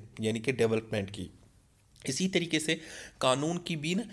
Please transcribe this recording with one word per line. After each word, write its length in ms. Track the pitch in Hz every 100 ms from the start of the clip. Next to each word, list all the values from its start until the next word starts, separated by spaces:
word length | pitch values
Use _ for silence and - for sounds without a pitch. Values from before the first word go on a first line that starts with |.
| - -
यानी 200 | 110 107
कि 120 | 127
डेवलपमेंट 580 | 120 113 110 110 107 95
की। 200 | 95 87 - - - _ _ _ - -
इसी 220 | 135 190
तरीके 320 | 190 165 160
से 200 | 156 160 - - - -
कानून 380 | 131 127 156 175
की 180 | - 160
भी 180 | 151
ना 100 | 185 240